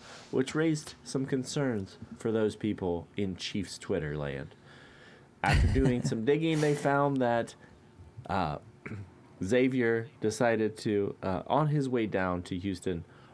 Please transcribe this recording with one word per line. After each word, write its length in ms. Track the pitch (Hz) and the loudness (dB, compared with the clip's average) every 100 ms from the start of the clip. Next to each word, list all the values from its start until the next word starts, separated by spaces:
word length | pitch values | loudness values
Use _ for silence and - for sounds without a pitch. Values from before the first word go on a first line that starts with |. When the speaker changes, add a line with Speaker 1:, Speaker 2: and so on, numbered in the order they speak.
| - - - | -14 -18 -4
Speaker 1:
which 240 | - 131 | -2 0
raised 400 | 156 160 151 - - | 0 0 0 -4 -16
some 200 | - 139 135 | -6 -4 -2
concerns 720 | 135 123 151 135 113 95 - - 113 | -2 -2 -2 -2 -2 -6 -12 -18 -6
for 140 | 117 | 0
those 240 | 110 107 101 | 2 2 0
people 500 | 107 98 92 85 - - | -4 -2 -2 -2 -4 -4
in 200 | 101 87 | -4 -4
Chiefs 420 | - 107 87 - | -6 -6 -6 -8
Twitter 380 | - 95 76 73 | -4 -2 -2 -4
land. 360 | 71 69 73 - - - - - - - - - | -4 -6 -10 -14 -20 -20 -20 -20 -20 -20 -20 -2
After 240 | 98 - 107 | 2 4 4
doing 340 | 120 135 123 | 4 4 2
some 220 | 127 120 | 0 0
Speaker 2:
<laughs> 0 | |
Speaker 1:
digging, 360 | 113 151 165 156 | 2 2 2 2
they 140 | 151 | 2
found 440 | 147 143 139 143 139 | 2 2 2 2 2
that, 320 | 123 117 113 - - - - - - - - | 2 2 0 -8 -20 -20 -20 -20 -20 -16 -4
uh, 300 | 95 82 71 - - - | -2 0 -4 -10 -18 -14
<clears throat> 100 | 104 98 - - - | -12 -14 -18 -20 -8
Xavier 680 | 95 123 131 131 117 113 113 - | 2 4 4 2 2 2 -2 -4
decided 560 | 107 107 120 113 107 107 | -2 2 2 4 0 0
to, 360 | 117 104 101 - | 0 0 0 -2
uh, 200 | 95 90 - | -4 -4 0
on 220 | 135 151 | 0 2
his 200 | 151 135 | 2 0
way 180 | 123 110 | 0 0
down 360 | 95 92 90 | 0 0 -2
to 140 | 90 92 | -4 -6
Houston, 460 | 95 92 - 85 80 - - | -4 -4 -4 -6 -8 -18 -20